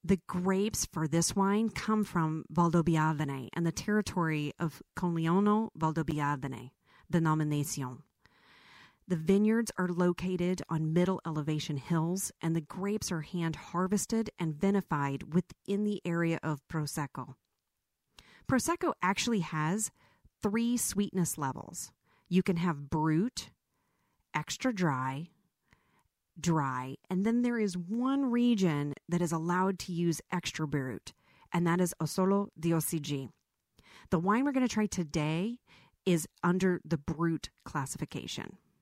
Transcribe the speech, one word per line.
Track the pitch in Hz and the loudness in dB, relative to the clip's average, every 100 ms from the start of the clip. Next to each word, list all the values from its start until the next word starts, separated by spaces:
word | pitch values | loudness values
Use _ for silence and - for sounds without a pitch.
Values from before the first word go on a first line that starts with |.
The | 165 185 - | 2 0 0
grapes | 180 180 190 208 - - | -4 0 2 0 -2 -4
for | - 156 | -2 0
this | 165 170 - | 2 0 2
wine | 196 202 226 | 2 2 0
come | 190 - 214 202 | -2 0 0 0
from | 175 160 156 - | 0 0 -2 -4
Valdobbiadene | 156 170 170 165 160 156 151 147 139 120 | 2 4 4 4 2 2 0 -2 -4 -8
and | - 170 | -2 -2
the | |
territory | 160 - 214 202 - 160 156 147 - | -2 0 0 0 0 0 0 -4 -4
of | 170 - - - | -6 -6 -14 -4
Conliano | 175 165 165 180 208 214 226 - | -2 0 2 4 4 2 0 -2
Valdobbiadene, | 160 156 151 151 143 143 135 127 120 _ _ - _ | -2 -2 -2 0 0 -2 -6 -10 -14 _ _ -20 _
denomination. | 170 160 156 151 147 143 - 127 123 - _ _ _ _ - - - - _ - | 2 4 2 2 0 -2 -4 -6 -8 -18 _ _ _ _ -20 -20 -20 -20 _ -4
The | 175 | -2
vineyards | 156 196 214 226 226 - | 4 6 6 4 0 0
are | 180 | 0
located | 175 180 175 180 185 175 185 - | 4 2 2 -2 0 0 -2 -2
on | 160 156 | -2 2
middle | 160 180 190 - | 4 4 2 -2
elevation | 151 147 151 - 143 | -4 -2 -2 -2 -6
hills, | - 170 160 190 - - | 0 0 2 -2 -6 -6
and | 170 165 | -2 -2
the | |
grapes | 151 - 196 214 - | -2 -6 -4 -2 -2
are | 170 | -6
hand | 147 180 165 151 | -4 -4 -2 -4
harvested | - 175 185 202 - 226 226 - | -6 -2 0 0 0 -2 -2 -4
and | 165 | -4
vinified | 147 196 202 - 151 143 139 - | 0 2 2 0 -2 0 -2 0
within | 160 - - - 202 | 0 0 -10 -4 -2
the | 208 208 - | 0 -2 -2
area | 170 170 165 | 0 0 0
of | - 147 _ | -2 -4 _
Prosecco. | 165 147 - 143 - 120 131 _ _ _ _ _ _ _ - - - _ | -4 -4 -4 -6 -8 -12 -14 _ _ _ _ _ _ _ -20 -20 -20 _
Prosecco | 254 - 349 349 - | 0 2 0 0 0
actually | 180 196 - 220 | -2 0 0 0
has | 160 160 156 202 214 _ _ _ _ _ | -2 0 0 0 -4 _ _ _ _ _
three | 214 214 233 240 | -2 0 0 0
sweetness | - 190 208 185 165 - | -2 -2 -2 0 0 0
levels. | 139 131 - 170 - _ _ _ _ | -4 -4 -10 -12 -14 _ _ _ _
You | 175 | 2
can | 185 170 | 2 0
have | 180 143 143 | 0 -2 -2
brut, | 160 156 156 226 - - _ _ _ _ _ _ _ _ 151 | 0 2 2 0 -4 -14 _ _ _ _ _ _ _ _ -6
extra | 151 - 262 | -4 -2 -2
dry, | 214 175 131 131 135 170 _ _ _ _ _ _ _ _ _ _ - | 2 2 2 -2 -6 -10 _ _ _ _ _ _ _ _ _ _ -6
dry, | 151 160 139 127 131 135 _ | 2 2 2 -2 -6 -10 _
and | 185 202 | 0 2
then | 240 | 2
there | 247 233 | 2 2
is | 208 180 | 0 -2
one | 170 226 254 277 269 | -4 -2 0 2 2
region | 240 240 233 185 147 143 143 - | 4 4 4 4 2 -2 -6 -4
that | 175 | -2
is | 170 | 0
allowed | 165 165 180 190 190 | -2 0 2 2 0
to | - | -4
use | 170 170 160 - | 0 0 0 -4
extra | 180 - - 156 | -4 -4 -4 -2
brut, | 139 131 107 - - _ _ - | -2 -2 -6 -10 -20 _ _ -4
and | 175 170 | 0 2
that | 175 | 4
is | 175 - | 0 0
Osolo | 156 - 185 196 202 - | -4 0 2 2 0 -4
di | 165 | 0
Osigi. | 165 151 165 143 143 135 _ _ _ _ _ _ - - | 0 0 -4 -4 -6 -6 _ _ _ _ _ _ -20 -2
The | 175 | 0
wine | 180 220 277 | 2 2 2
we're | |
gonna | 262 254 | 2 0
try | 214 208 | 0 -2
today | - 160 156 151 160 202 240 _ - _ _ - | -2 -4 -2 0 0 -2 -6 _ -20 _ _ 2
is | 170 156 _ | 2 0 _
under | 180 180 185 180 151 | 0 4 2 0 -2
the | 156 | -4
brut | - 151 165 165 - _ - | -2 0 0 0 -6 _ -8
classification. | 151 135 - 143 - - - - - _ _ | -6 -6 -6 -8 -8 -8 -10 -10 -14 _ _